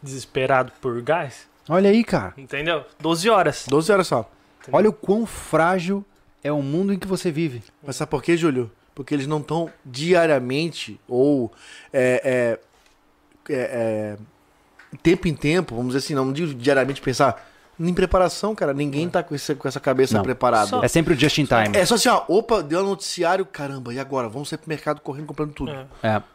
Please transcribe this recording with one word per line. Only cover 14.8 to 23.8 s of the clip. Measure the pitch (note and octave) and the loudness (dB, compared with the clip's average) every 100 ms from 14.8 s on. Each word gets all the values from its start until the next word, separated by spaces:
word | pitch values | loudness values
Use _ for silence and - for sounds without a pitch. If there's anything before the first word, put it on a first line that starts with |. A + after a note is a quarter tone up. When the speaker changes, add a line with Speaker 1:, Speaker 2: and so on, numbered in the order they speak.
| - - | -20 -4
Speaker 3:
tempo | E3 F3+ F3 | 2 2 0
em | C#3+ | -2
tempo, | D3 F3 E3+ A2+ | 0 0 -2 -4
vamos | B2+ | -4
dizer | C3+ - | -4 -2
assim, | C#3+ | -2
não | C3 | -2
digo | C#3 E3+ | -2 -4
diariamente | C3 B2 C3+ C3 C3+ | -2 0 2 2 -2
pensar | - A#2+ C#3 - - _ _ - | -4 2 2 0 -8 _ _ -6
em | E3 | -2
preparação, | F3+ F#3 F#3+ F3+ - G3+ A3 | 0 2 4 2 0 -6 -2
cara. | D#3 | -2
Ninguém | C#3 D3 C#3+ E3+ | -2 -2 -2 -2
Speaker 1:
Não. | |
Speaker 3:
tá | F3+ | -2
com | E3+ C#3+ | -4 -6
esse, | - C#3 | -6 -4
com | C3+ | -6
essa | C3+ | -4
cabeça | - C3 C3 A2 | 0 2 4 2
Speaker 2:
Não. | |
Speaker 3:
preparada. | G2+ B2 B2 A2+ G#2 | 0 0 2 2 2
Speaker 1:
Só | B3 | 0
Speaker 2:
É | - | 2
sempre | E3+ D#3+ | 2 2
o | D3 | 2
just | C#3+ - | 2 2
in | C#3 | 2
time. | A#2+ G#2+ C#3 | 2 4 2
Speaker 3:
É | F3 | 2
só | A3+ | 4
assim, | B3 | 4
ó, | G3 - | 2 2
opa, | F#3 A3 A3 | 0 2 0
deu | D3 E3+ | 0 -2
um | G3 | 0
noticiário, | F#3+ - - E3 F#3+ F#3 | -2 -6 -2 0 0 -2
caramba, | - C#3+ C3+ | -8 -10 -8